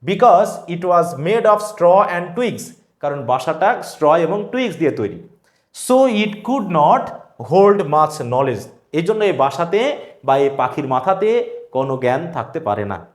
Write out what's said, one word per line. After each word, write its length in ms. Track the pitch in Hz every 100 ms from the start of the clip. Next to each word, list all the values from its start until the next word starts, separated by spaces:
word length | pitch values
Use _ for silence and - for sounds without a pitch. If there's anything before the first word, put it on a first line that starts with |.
| 127
"Because 680 | 196 247 180 208 - - 175
it 60 | 180
was 200 | 175 165 135 156
made 180 | 226
of 160 | 220 208
straw 400 | 214 - 170 185
and 380 | 202 175 175 175
twigs", 240 | 247 123 - - _ _
কারণ 260 | 143 143 127
বাসাটা 580 | 127 - 156 190 247
স্ট্র 340 | - - 151 160
এবং 300 | 160 202 202
টুইগস 260 | 247 247 147
দিয়ে 140 | 156
তৈরি। 360 | 110 104 85 - _ _ _ _ - -
"So 200 | 254 269
it 240 | 208 214
could 400 | 208 - 269 190
not 300 | 165 147 240 - - - _ 117
hold 280 | 175 202 202
much 480 | 165 151 156 156 123
knowledge", 360 | 123 135 113 - - _
এই 100 | 151
জন্য 220 | 170 214
এই 80 | 208
বাসাতে 640 | 160 135 - 170 202 262 294 - - 135
বা 120 | 135
এই 120 | 139 139
পাখির 300 | 127 - 139
মাথাতে 720 | 131 185 190 208 233 240 - -
কোনো 260 | 127 135 131
জ্ঞান 340 | 123 131 170
থাকতে 280 | 151 117 -
পারে 260 | - 104 101
না। 200 | 92 -